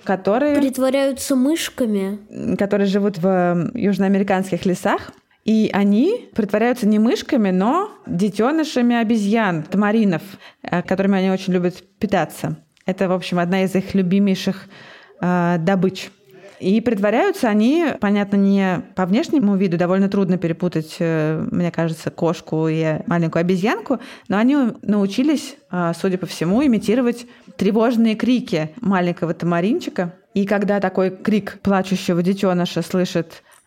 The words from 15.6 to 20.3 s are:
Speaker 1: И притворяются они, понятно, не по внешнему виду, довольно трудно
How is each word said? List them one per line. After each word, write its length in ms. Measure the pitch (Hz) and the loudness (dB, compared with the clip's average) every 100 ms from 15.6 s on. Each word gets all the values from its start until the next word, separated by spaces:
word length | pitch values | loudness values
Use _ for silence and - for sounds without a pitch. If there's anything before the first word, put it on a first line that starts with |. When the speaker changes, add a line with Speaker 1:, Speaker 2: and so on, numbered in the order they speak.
| 165 196 190 190 - _ _ - - - | 2 2 0 -2 -14 _ _ -20 -20 -6
Speaker 1:
И 220 | 185 220 | 0 2
притворяются 680 | 233 208 208 233 392 - 240 | 2 0 2 2 0 0 0
они, 360 | 208 226 320 311 - | 2 2 2 0 0
понятно, 340 | 202 208 202 202 | 0 2 2 2
не 460 | 196 196 190 180 - - | 4 4 2 -2 -4 -4
по 100 | 180 | 0
внешнему 500 | 214 330 302 202 196 | 0 2 2 2 2
виду, 220 | 196 170 | 2 0
довольно 320 | 175 190 196 | 2 2 2
трудно 300 | 202 185 | 2 2